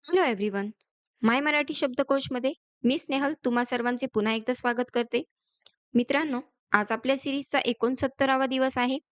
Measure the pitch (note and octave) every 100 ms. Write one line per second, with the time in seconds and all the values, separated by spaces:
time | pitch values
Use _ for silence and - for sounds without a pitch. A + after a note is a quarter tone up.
0 | - F4+ D#4 G3+ G#3 G3 G#3 - _ _
1 | _ _ A3 B3 D4 D4 C#4+ D4+ C#4 B3
2 | C#4 C#4 C4+ B3+ C4 E4+ _ _ A#3 C#4+
3 | - C#4 C#4+ D#4 B3+ A#3+ A#3+ B3 A#3+ B3
4 | C4 A3 G#3 A3 A3 B3 B3 A#3 B3 A#3+
5 | A#3 B3 E4 _ _ _ - _ _ A#3+
6 | A#3+ C#4 D#4 B3 - _ _ G#3 G#3 A3+
7 | B3+ C4+ C#4 C#4 C4+ C#4+ - A#3 A3+ C4
8 | C4+ - C4+ C4 C4 C4 C4 C4 B3 C4+
9 | _